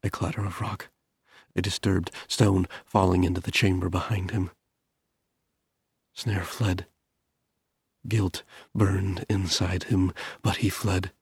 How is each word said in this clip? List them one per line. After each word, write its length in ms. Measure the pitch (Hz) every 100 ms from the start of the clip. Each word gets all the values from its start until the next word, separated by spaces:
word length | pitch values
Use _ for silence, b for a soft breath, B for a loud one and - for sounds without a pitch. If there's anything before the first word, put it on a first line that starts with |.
A 80 | 101
clatter 340 | - 92 -
of 160 | 101 90
rock, 280 | 101 110 - _ _ _ b b b
a 80 | -
disturbed 480 | 95 - 104 95 87 B B
stone 400 | - 107 95 92 B
falling 400 | - 104 95 92
into 160 | 90 90
the 100 | 90
chamber 380 | - 101 92 90
behind 420 | 90 - 104 92
him. 200 | 104 90 - _ _ _ _ _ _ _ _ _ _ _ _ _ _ _
Snare 300 | - 117 95
fled. 420 | 87 - 110 92 - _ _ _ _ _ _ _ _ _ _ _ 120
Guilt 340 | 110 95 - - B B
burned 520 | - 101 95 95 92 -
inside 560 | 101 90 - 90 90
him, 280 | - 95 92 - B B
but 140 | 104 92
he 120 | 101
fled. 440 | - 104 95 90 _